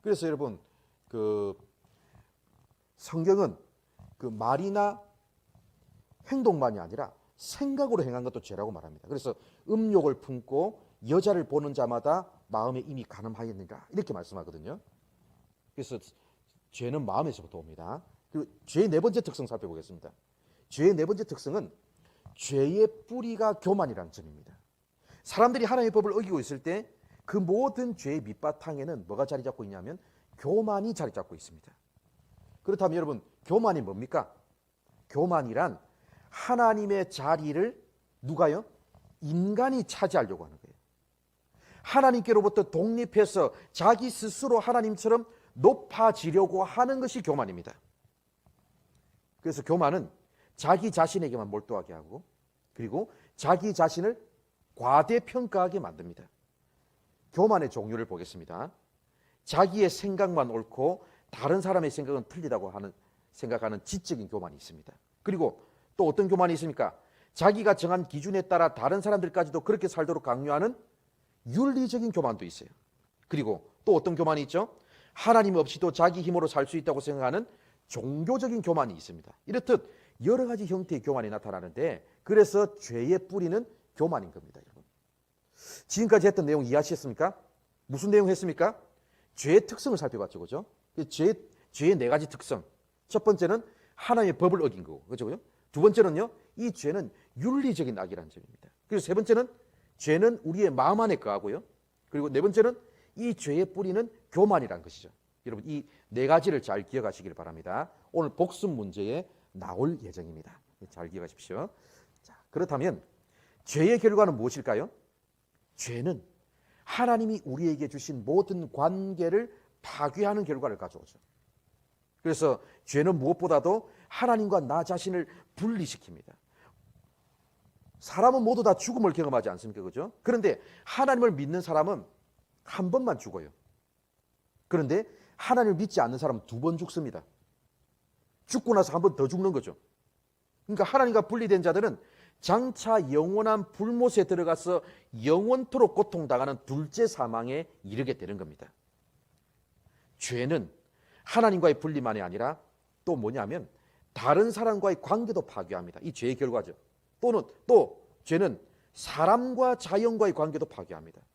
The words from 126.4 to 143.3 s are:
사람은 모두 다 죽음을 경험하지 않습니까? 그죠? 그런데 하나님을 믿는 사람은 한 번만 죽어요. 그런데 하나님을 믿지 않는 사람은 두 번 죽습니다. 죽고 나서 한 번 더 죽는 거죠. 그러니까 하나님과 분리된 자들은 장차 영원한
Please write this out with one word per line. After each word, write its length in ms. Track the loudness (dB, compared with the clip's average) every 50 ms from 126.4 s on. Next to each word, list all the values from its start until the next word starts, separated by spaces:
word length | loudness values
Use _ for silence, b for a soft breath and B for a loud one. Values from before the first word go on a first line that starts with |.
| _ _ b b b b b _ _ _ _ _ _ _ _ _ _ _ _ _ _ _ _ _ _ _ _ _ _ _ _ -20
사람은 420 | -18 -10 0 4 6 6 6 6
모두 220 | 2 2 2 4 4
다 120 | 4 4
죽음을 380 | 4 2 -6 -2 2 2 2 2
경험하지 360 | 2 -2 0 0 0 0 0
않습니까? 340 | -6 -6 -12 -14 -12 -10 -12
그죠? 280 | -10 -8 -8 -10 -10 -12 _ _
그런데 360 | 0 0 2 2 0 0 0 B B B B B
하나님을 460 | B -2 0 2 2 4 4 4 2 2
믿는 280 | 0 -4 -4 -4 -6
사람은 420 | -4 0 0 2 2 2 -2 -6 -8 -16 _ _ _ _ _ _ _ _ _ _ _
한 280 | -12 -6 -4 -2 0
번만 280 | 0 0 0 0 -4 -4
죽어요. 320 | -6 -12 -12 -12 -14 -14 _ _ _ _ _ _ _ _ _ _ _ _ _ _ _ _ _ _ _ _ _ _ _
그런데 380 | _ 0 0 0 2 0 0 -2 B B B B B B B
하나님을 360 | -2 0 2 4 4 2 2
믿지 260 | 0 -2 -2 0 0
않는 160 | 0 0 0
사람은 240 | -4 -2 -4 -4 -4 -8
두 140 | -10 -10 -4
번 180 | -2 -2 -2
죽습니다. 460 | -2 -6 -8 -6 -6 -6 -6 -10 -12 -18 _ _ _ _ _ _ _ _ _ _ _ _ _ _ _ _ _ _ _ _ _ _ _ _
죽고 280 | -6 -6 -4 0 2 4
나서 200 | 4 4 2 0
한 80 | 2
번 140 | 2 2 2
더 120 | 2 -2
죽는 240 | -2 0 0 -2 0
거죠. 240 | -2 -2 -6 -8 -16 _ _ _ _ _ _ _ _ _ _ _ _ _ _ _ _ _ _
그러니까 180 | -10 -2 -2 -2
하나님과 380 | 2 4 4 4 6 4 2
분리된 420 | 2 2 -2 -4 2 4 4 4 4
자들은 340 | 4 2 4 2 0 -2 -4 b b b b b b b b
장차 720 | 0 2 2 2 2 -2 -6 -6 0 2 2 2 2 2
영원한 600 | 2 2 2 2